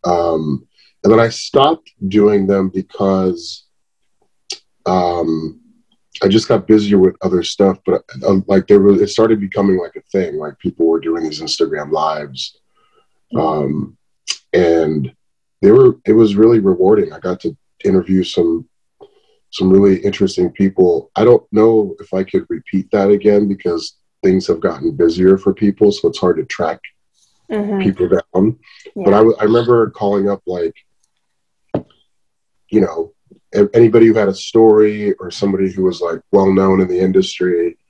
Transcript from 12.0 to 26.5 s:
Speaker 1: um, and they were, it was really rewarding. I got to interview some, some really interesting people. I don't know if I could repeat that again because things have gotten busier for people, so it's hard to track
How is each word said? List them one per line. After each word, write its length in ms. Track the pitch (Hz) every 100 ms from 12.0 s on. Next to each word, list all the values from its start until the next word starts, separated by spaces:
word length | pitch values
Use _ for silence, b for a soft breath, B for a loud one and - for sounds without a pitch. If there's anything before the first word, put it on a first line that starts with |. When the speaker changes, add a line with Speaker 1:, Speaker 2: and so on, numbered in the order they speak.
| 78 78 - 65 - _ _ _ _ _ _ _ _ -
Speaker 1:
um, 640 | - - - - - _ _ _ - - _
and 600 | 87 87 82 80 78 65 _ _ _ _ _
they 100 | 98
were, 260 | 117 131 - -
it 80 |
was 220 | 107 110 101
really 240 | 110 117
rewarding. 520 | 98 87 92 107 87
I 80 | -
got 200 | 92 90
to 160 | 85 76 _ _
interview 400 | 101 95 90 95
some, 440 | 90 - 85 82 - _ _ _ b b b b _
some 200 | - 92
really 280 | 95 101 92
interesting 500 | 101 95 98 - 90
people. 600 | - 98 95 90 82 - -
I 100 | 113
don't 180 | 120 _
know 440 | 104 110 110 101 -
if 140 | -
I 100 | 95
could 220 | 95 95 -
repeat 400 | 82 - 98 95
that 180 | 104 98
again 380 | 104 104 101 101
because 500 | 98 90 85 - _ _ _
things 240 | 95 92 90
have 120 | 82
gotten 340 | 92 76 82 71
busier 420 | 85 85 92 98
for 160 | 101
people, 380 | 95 104 98 104
so 160 | 101 104
it's 120 | -
hard 180 | 92 87
to 80 |
track 340 | -